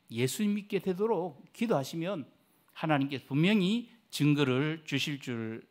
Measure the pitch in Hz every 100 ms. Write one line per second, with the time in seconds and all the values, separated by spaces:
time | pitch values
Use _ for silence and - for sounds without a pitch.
0 | - 117 131 - 208 208 202 196 190 180
1 | 226 185 175 - - - 233 156 131 165
2 | 170 185 123 _ _ _ _ - 160 143
3 | 139 131 - 139 180 214 180 233 233 -
4 | _ - 143 147 135 127 151 160 - 139
5 | - 139 131 117 110 113 -